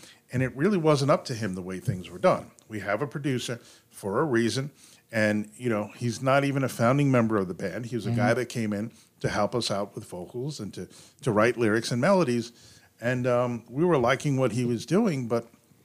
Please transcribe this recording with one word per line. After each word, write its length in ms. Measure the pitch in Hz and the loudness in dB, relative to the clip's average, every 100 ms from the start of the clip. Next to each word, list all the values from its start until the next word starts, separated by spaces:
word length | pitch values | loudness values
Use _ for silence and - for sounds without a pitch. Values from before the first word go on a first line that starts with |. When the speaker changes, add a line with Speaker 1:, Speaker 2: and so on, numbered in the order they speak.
| - - _ | -20 -20 _
Speaker 1:
and 120 | 127 | -2
it 120 | 127 | -2
really 220 | 131 185 190 | 0 0 2
wasn't 340 | 156 143 139 | 4 4 4
up 140 | 180 | 2
to 100 | - | 0
him 200 | 110 107 | -6 -4
the 80 | 92 | -4
way 160 | 90 92 | -8 -6
things 300 | - 92 85 | -6 -6 -8
were 80 | 87 | 0
done. 320 | 185 95 - - - | 2 2 -2 -20 -12
We 120 | 107 | -8
have 200 | 98 107 | -4 -2
a 60 | 143 | -4
producer 540 | 156 139 123 - 117 - - _ | -4 -2 -2 -4 -8 -12 -20 _
for 300 | - 101 110 | -10 -4 -2
a 40 | |
reason, 460 | 147 117 117 117 139 - - - _ | 2 2 2 0 -6 -10 -20 -20 _
and, 380 | 113 107 107 104 - | 0 2 2 -2 -6
you 140 | 123 | -2
know, 200 | 107 104 - | -2 -4 -4
he's 240 | 120 101 | -4 -2
not 240 | 131 139 | 2 4
even 180 | 139 135 | 2 0
a 60 | 127 | -2
founding 420 | - 117 139 143 | 2 4 4 4
member 280 | 127 113 107 | 4 4 2
of 100 | 92 | 0
the 60 | |
band. 320 | 85 98 98 123 | -4 -6 -6 -6
He 100 | 117 | -6
was 80 | |
a 60 | 117 | -2
Speaker 2:
Mm-hmm. 80 | 117 | 2
Speaker 1:
guy 160 | 110 | 2
that 160 | 120 120 | 2 -2
came 240 | 123 110 | -4 -4
in 180 | 101 113 - _ _ | -4 -6 -10 _ _
to 100 | 107 | -4
help 240 | 104 101 | 0 0
us 160 | 120 - | 0 -2
out 240 | 101 104 | -4 -4
with 100 | - | -10
vocals 560 | - 90 87 120 143 143 | -12 -12 -10 -8 -8 -8
and 140 | 95 | -10
to, 120 | - 90 - - _ | -10 -14 -16 -20 _
to 100 | 131 | 0
write 240 | 104 117 120 | 4 4 4
lyrics 340 | 110 113 - | 2 2 0
and 80 | 120 | 0
melodies. 500 | 160 190 165 120 113 - - - _ _ | 2 4 2 0 -4 -12 -20 -20 _ _
And, 260 | 117 127 123 | -4 0 0
um, 380 | 120 123 117 - | 2 0 -4 -8
we 160 | 131 180 | -2 2
were 100 | 147 | 4
liking 400 | 117 135 147 131 | 4 2 0 2
what 160 | 127 | 2
he 140 | 120 120 | 0 0
was 180 | 113 | -2
doing, 440 | - 180 233 135 117 | 0 2 2 0 -2
but 180 | 117 - _ _ _ | -2 -4 _ _ _